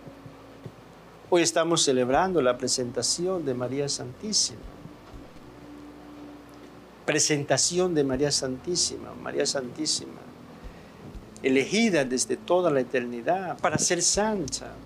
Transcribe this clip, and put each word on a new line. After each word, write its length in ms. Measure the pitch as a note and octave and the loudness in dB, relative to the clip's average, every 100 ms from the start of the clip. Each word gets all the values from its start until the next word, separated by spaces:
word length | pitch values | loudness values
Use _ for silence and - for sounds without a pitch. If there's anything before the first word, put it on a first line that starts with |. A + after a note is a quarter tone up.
| - - - - - - - - - - - - - | -18 -18 -20 -20 -20 -18 -18 -18 -20 -20 -20 -20 2
Hoy 120 | F3+ | 4
estamos 420 | D#3 E3+ E3 D#3+ | 4 2 2 2
celebrando 580 | - B2+ B2 C#3+ F#3+ E3+ | 4 4 4 4 4 4
la 160 | B2 B2 | 4 2
presentación 840 | B2+ - B2 A#2+ B2 - F3+ F#3 | 0 -2 -2 -2 -2 0 0 -2
de 100 | C#3 | -2
María 360 | B2 B2 C3+ C#3 | -2 -2 -2 -4
Santísima. 720 | - B2 - G#3+ - - G#2+ - - - - - - - - - - - - - - - - - - - - - - - - - | -4 -8 -10 -4 0 -2 -4 -16 -16 -18 -20 -18 -18 -18 -20 -20 -20 -18 -18 -18 -18 -20 -18 -18 -18 -20 -20 -20 -20 -20 -12 -2
Presentación 880 | D3 - D3 C#3+ C3+ - F3 F#3 | 0 2 0 2 2 2 2 2
de 120 | D3+ C#3 | 4 2
María 260 | C3 C#3+ | 2 2
Santísima, 840 | C#3 C3 B2+ F3 F3+ - A#2 A#2 B2 | 0 -2 -6 -4 0 0 -2 -12 -10
María 240 | B2+ C3+ C#3+ | -6 -2 0
Santísima, 760 | C#3+ B2 B2 D3+ - - - - - - - - - - - - - - - | 0 -4 -6 -2 -2 -4 -14 -18 -20 -20 -16 -16 -16 -20 -20 -16 -16 -16 -4
elegida 640 | C3+ C3+ B2 G3 A3+ E3 B2+ | 2 2 4 4 4 4 2
desde 320 | B2 - B2+ | 0 0 -4
toda 320 | - F3 F3 | 2 4 4
la 120 | C3+ | 2
eternidad 760 | A#2+ C3 A#2+ A#2+ A#2 F#3 F3+ - | 2 0 -2 -4 -2 -2 -2 -2
para 220 | F3 D3+ | 0 0
ser 240 | - F3 | 2 2
santa, 720 | - F#3+ G#3+ G#3 C3+ - A#2+ - | 2 2 0 0 -4 -6 -10 -14